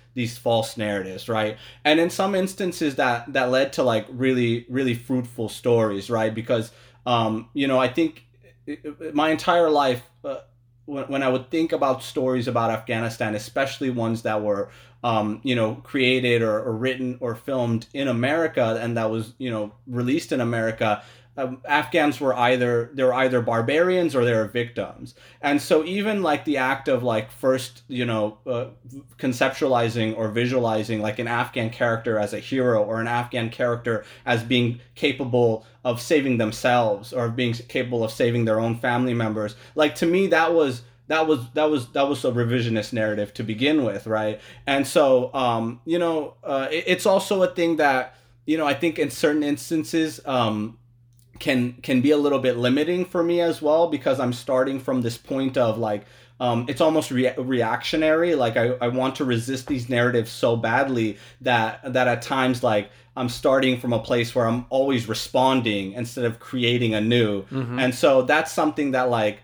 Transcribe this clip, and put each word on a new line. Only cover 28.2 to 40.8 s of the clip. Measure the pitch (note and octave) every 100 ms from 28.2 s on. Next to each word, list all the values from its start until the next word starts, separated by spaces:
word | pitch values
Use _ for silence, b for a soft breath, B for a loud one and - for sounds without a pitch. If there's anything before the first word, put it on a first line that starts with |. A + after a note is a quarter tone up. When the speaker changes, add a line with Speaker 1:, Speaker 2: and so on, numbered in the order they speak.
| G#2+ - -
Speaker 1:
uh, | A#2+ A2 - A#2+ C#3 - -
conceptualizing | C3 A#2+ C3+ - C#3+ B2 A#2 A#2 A2 A2
or | A2
visualizing, | G#2+ B2 C3 A#2 A2 G#2+ A2
like, | G#2+ G#2+
an | A#2
Afghan | A#2+ A#2+ B2+ A2+
character | - B2 A2+ A#2 A2
as | G#2
a | G#2
hero | - C3 B2 A2
or | G#2 A2+
an | A#2
Afghan | A#2+ A#2+ B2 A2+
character | - B2 A#2 A#2+ A2 B B -
as | A#2+
being | A2+ B2 A#2+ A#2+ B -
capable | D3 C3 B2+ A#2+ A#2+ A2 B B
of | B2+ A#2+
saving | - D#3 C3+ A#2+
themselves | G#2+ G#2 B2+ B2 A2+ G2+ G#2+
or | B2+ A#2
being | A#2 A#2+
capable | A#2 - C3 B2 A#2+
of | A2
saving | - A#2+ A#2+
their | A2+ A2
own | A2+ A#2
family | B2+ A#2+ B2+
members, | A#2 A2 G#2+ G#2 - B D3
like, | D3+
to | D3+ F3
me, | F3+ G3
that | D#3+ E3
was, | E3+ C#3+ A#2+